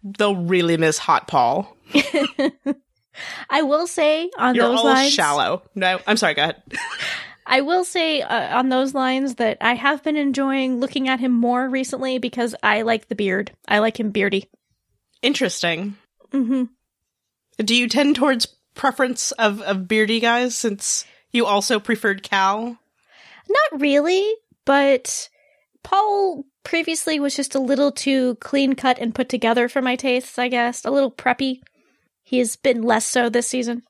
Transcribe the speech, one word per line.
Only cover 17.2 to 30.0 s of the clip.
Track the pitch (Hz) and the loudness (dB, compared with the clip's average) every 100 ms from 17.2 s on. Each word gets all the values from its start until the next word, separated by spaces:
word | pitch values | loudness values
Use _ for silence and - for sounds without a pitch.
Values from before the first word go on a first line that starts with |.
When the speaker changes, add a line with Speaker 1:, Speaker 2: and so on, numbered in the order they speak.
| _ _ _ - 214 | _ _ _ -6 0
Speaker 1:
Do | 240 | 2
you | 240 | 2
tend | 226 285 262 | 2 2 2
towards | 277 254 - _ _ - | 2 2 -2 _ _ -2
preference | 277 254 254 240 - | -2 0 -2 -2 -6
of, | - 220 202 | 0 0 0
of | 190 196 180 | -4 -4 0
beardy | 220 214 226 | 0 2 2
guys | 233 240 247 240 | 2 0 0 -2
since | 233 202 - - - _ _ | -4 -4 -4 -6 -8 _ _
you | 240 226 | -2 2
also | 202 196 220 | 0 0 -2
preferred | 208 220 220 190 | 0 -2 0 -2
Cal? | - 196 190 208 233 240 _ _ _ _ - - - | -2 0 2 0 -4 -10 _ _ _ _ -20 -20 0
Speaker 2:
Not | 453 605 294 | 2 2 0
really, | 285 285 302 370 415 440 _ _ - | 2 2 2 0 0 -4 _ _ 0
but | 277 277 262 - - - _ _ _ _ _ | 2 4 2 0 -10 -10 _ _ _ _ _
Paul | - 392 427 403 392 320 277 _ | -2 0 2 2 0 -2 -12 _
previously | - 330 330 320 - 311 | -4 -2 -2 -2 -2 0
was | 285 - | -2 -2
just | 277 277 | -2 -2
a | |
little | 254 269 285 | 0 2 2
too | 285 - 262 254 240 | 0 0 2 0 -2
clean | - 277 277 262 | -2 0 2 2
cut | 269 247 | 0 0
and | 233 226 | -2 -4
put | 254 | -2
together | 247 226 233 240 | 0 2 2 0
for | 277 | 0
my | 254 | -2
tastes, | 247 | -2